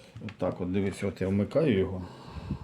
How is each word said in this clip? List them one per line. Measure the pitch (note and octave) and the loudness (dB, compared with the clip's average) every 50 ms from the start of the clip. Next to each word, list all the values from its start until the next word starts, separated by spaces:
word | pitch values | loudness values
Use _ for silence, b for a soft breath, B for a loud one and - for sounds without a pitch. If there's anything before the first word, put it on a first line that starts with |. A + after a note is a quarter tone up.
| B B B - - | B B B -12 -12
Отак | G#2+ - - - F2+ E2+ - | -12 -6 -2 -2 -2 -2 -2
от, | F#2 F2+ | -2 0
дивись, | F2+ G2+ G2 G2+ F#2 - G2+ | 2 2 2 0 0 -2 -2
от | G2 - - | -2 0 0
я | F#2 F#2 | 0 2
вмикаю | G2 G2+ G2+ - - C#3 E3 D3 G#2+ F#2+ | 4 2 2 2 2 4 4 6 6 4
його. | F#2 F2+ F#2 F#2 F2+ F2 B B B B B B B B B B | 4 2 -2 -6 -8 -10 B B B B B B B B B B